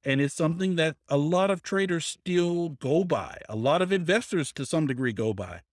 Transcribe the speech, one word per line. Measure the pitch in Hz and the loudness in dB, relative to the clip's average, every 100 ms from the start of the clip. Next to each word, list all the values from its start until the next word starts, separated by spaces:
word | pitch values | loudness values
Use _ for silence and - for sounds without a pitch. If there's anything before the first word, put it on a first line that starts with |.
And | 139 135 | 0 0
it's | 143 | 0
something | - 160 170 190 170 | 0 -2 0 0 2
that | 160 - _ | 0 -2 _
a | 143 | 0
lot | 147 180 196 | 2 2 2
of | 185 | 0
traders | - 196 190 170 - | -2 -2 0 -2 -4
still | - - 175 175 175 170 | -8 0 2 2 0 -4
go | 139 127 156 | -4 0 2
by. | 185 127 92 - - | 2 0 -2 -12 -8
A | 110 | -2
lot | 123 165 | 2 2
of | 185 | 2
investors | 190 170 208 - 185 139 | 0 2 0 2 -2 -2
to | - | -6
some | 135 165 147 | -2 0 0
degree | 127 131 | 0 -2
go | 110 110 | 0 -2
by. | 101 90 85 _ | -2 -8 -12 _